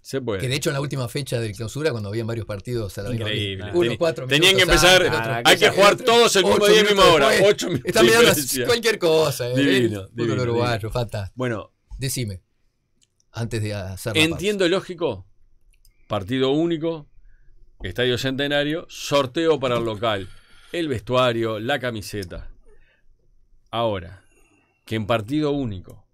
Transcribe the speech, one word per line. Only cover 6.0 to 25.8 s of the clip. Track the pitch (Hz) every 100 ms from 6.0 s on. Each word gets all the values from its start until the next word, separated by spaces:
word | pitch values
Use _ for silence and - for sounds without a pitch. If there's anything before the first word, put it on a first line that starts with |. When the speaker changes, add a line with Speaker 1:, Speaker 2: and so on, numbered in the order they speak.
| -
Speaker 1:
todos | 233 226 196
el |
mismo | 185 208
Speaker 2:
ocho | 202
Speaker 1:
día | 214
y |
misma | 208 202
Speaker 2:
minutos | 175 156
Speaker 1:
hora. | 139
Speaker 2:
después. | 127 196
Speaker 1:
Ocho | 208 -
minutos | 151 -
Speaker 2:
Están | 180
Speaker 1:
de | 220
Speaker 2:
mirando | 226 -
Speaker 1:
diferencia. | - 131 135 120
Speaker 2:
cualquier | 240 226 214
cosa, | 175 160 151 135 120
¿eh? | 127
Speaker 1:
Divino, | 139 131 117 104
Speaker 2:
El | 95
fútbol | 113 117
Speaker 1:
divino, | 110
Speaker 2:
uruguayo, | 123 117 120
Speaker 1:
divino. | 117 110
Speaker 2:
fantástico. | 123 113 110 95
Speaker 1:
Bueno. | - 127 110 - _ _ -
Speaker 2:
Decime, | 135 131 117 92 _ _ _ _ _ _ _ _ _
antes | - 117 113
de | 107
hacer | 104 92 95 - 113
la |
Speaker 1:
Entiendo | 156 156 180 208 180
Speaker 2:
pausa. | 185
Speaker 1:
lógico, | - 175 160 98 - _ _ _ _ _ _ _ _
partido | 104 98 131 131
único, | 147 170 165 160 165 147 - - - - - - _
Estadio | 98 95 127 120
Centenario, | 135 131 143 143 143 160 -
sorteo | - - 143 131 147 165 151
para | 127 120
el |
local, | 117 104 113 104 92 - _ - -
el | 170 165
vestuario, | 120 104 123 127 117 113 110
la | 113 143
camiseta. | 123 113 - 104 95 - - - - - _ _ _ _ _ _ _ _ _
Ahora, | 113 117 101 87 92 _ _ _ _ _ _
que | -
en | 110 107
partido | 117 104 151 151
único | 143 131 95